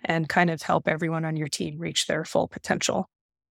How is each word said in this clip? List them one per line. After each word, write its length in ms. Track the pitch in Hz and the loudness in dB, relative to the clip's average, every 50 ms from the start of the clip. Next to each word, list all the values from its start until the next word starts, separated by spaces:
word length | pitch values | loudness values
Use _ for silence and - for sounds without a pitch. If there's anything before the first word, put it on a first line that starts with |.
| - | -4
and 240 | - 165 165 160 143 | -2 0 0 0 2
kind 220 | - 180 175 170 | 4 4 4 4
of 120 | 165 151 | 2 -2
help 240 | - - 170 160 - | 0 2 2 2 2
everyone 380 | 175 165 156 175 160 165 160 160 | 2 0 0 0 -2 -2 -2 -2
on 120 | 160 160 | -2 -2
your 120 | 151 151 147 | -2 -2 -2
team 300 | - - 170 160 151 151 | -4 -4 -4 -6 -6 -6
reach 280 | 170 160 147 - - | -6 -4 -2 -2 0
their 180 | - 151 156 160 | 0 -2 -2 -2
full 220 | - - 160 - | 0 2 0 0
potential. 640 | - - - - - 165 - - - - 190 185 _ _ _ _ _ _ _ _ _ | 0 -4 -8 -2 -2 -2 0 0 0 0 -2 -2 _ _ _ _ _ _ _ _ _